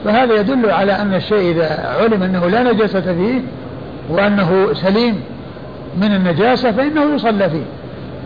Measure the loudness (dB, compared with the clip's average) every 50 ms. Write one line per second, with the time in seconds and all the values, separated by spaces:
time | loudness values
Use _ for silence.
0 | 0 2 2 2 2 4 2 2 2 2 0 2 2 2 2 2 2 2 0 0
1 | 0 0 0 -2 0 0 0 2 2 2 2 0 0 0 -2 -4 -4 -4 0 0
2 | 2 2 2 2 0 0 0 0 0 2 2 2 2 2 2 2 2 2 0 -2
3 | -2 0 0 0 0 0 0 -2 -4 -6 -10 -12 -12 -12 -12 -12 -12 -12 -14 -12
4 | -8 -2 0 2 2 2 2 2 2 2 4 2 2 2 0 0 2 2 2 4
5 | 2 2 0 -2 -6 -10 -14 -14 -14 -14 -14 -14 -14 -16 -14 -14 -14 -8 -4 -2
6 | 0 2 2 2 2 2 2 2 2 2 2 2 2 0 0 2 0 0 2 2
7 | 2 2 0 0 0 0 2 2 0 0 0 -4 -6 -8 -12 -14 -14 -14 -14 -14
8 | -12 -12 -12 -14 -14